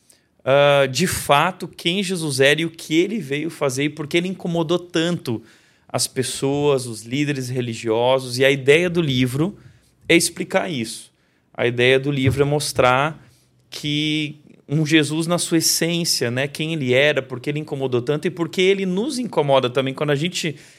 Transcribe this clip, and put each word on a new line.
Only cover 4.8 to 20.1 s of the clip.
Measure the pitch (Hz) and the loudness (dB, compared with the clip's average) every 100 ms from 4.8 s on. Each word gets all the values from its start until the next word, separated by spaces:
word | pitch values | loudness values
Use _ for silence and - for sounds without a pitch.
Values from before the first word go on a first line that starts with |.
| 175 165 170 175 131 110 - _ _ _ - | -2 -2 0 -2 -4 -8 -8 _ _ _ -8
as | - - | -4 -4
pessoas, | 135 127 - 139 143 147 135 120 | -4 -4 -4 -2 0 2 0 -2
os | 107 | -12
líderes | 113 139 147 135 123 | -6 -2 -2 -4 -4
religiosos. | 127 120 107 113 110 123 135 127 123 | -4 -4 -6 -2 0 2 0 -2 2
E | 135 | 2
a | |
ideia | 139 131 160 180 | 4 4 4 4
do | 175 | 0
livro | 151 127 127 135 180 - - _ _ _ - | 0 2 0 0 -4 -6 -20 _ _ _ 2
é | 170 | 4
explicar | 170 - 175 190 190 | 4 -6 -2 -2 -2
isso. | 131 113 - - _ _ _ _ | -4 -6 -8 -18 _ _ _ _
A | - 120 | -4 -2
ideia | 120 123 135 | 2 4 4
do | 143 | 2
livro | 139 131 135 | 0 2 2
é | 143 | 0
mostrar | 147 147 - 127 127 151 156 - _ _ _ _ | 0 -2 2 4 4 0 -4 -20 _ _ _ _
que | - 147 147 151 156 147 147 _ - - | -8 -2 0 0 0 -4 -8 _ -20 -4
um | 151 147 | -2 4
Jesus | 160 139 156 165 | 4 2 -2 -2
na | 175 | -2
sua | - 165 | 0 0
essência, | 156 - 165 170 170 - 120 | 0 0 0 -2 -2 -2 -2
né, | 127 147 | -2 -4
quem | 151 156 | -4 -4
ele | 160 127 | -2 2
era, | 127 147 135 | 4 4 0
por | 127 127 | -4 -8
que | 147 | -6
ele | 147 | -6
incomodou | 151 139 131 123 | -6 -6 -2 -2
tanto | 120 147 175 | 0 -2 -2
e | |
por | 170 160 | -4 -6
que | 190 | 0
ele | 185 196 190 | 2 2 0
nos | 180 269 254 | -2 -4 -6
incomoda | 233 165 143 135 123 | -4 -2 2 2 2
também | 139 131 | -2 -4
quando | 131 147 | -4 -2